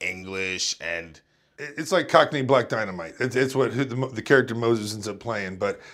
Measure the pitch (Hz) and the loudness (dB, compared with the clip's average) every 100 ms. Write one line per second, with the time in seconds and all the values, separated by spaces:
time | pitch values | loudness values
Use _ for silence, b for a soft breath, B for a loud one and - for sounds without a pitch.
0 | 92 92 92 95 92 92 - - 82 85 | -8 -8 -8 -6 -6 -4 -6 -6 -6 -8
1 | 82 78 _ _ _ - 143 143 160 185 | -10 -18 _ _ _ -16 -12 -10 0 0
2 | - 165 147 147 127 135 110 117 104 90 | 6 6 6 2 4 4 4 -2 -4 -6
3 | 80 - 123 120 135 135 120 117 131 120 | -10 -4 -2 2 2 2 0 0 -2 -4
4 | 127 110 - 139 120 113 117 113 104 107 | -6 -4 4 6 6 0 2 2 -2 -8
5 | 104 98 117 110 95 92 101 - B | -8 -8 -6 -6 -6 -2 -2 -2 B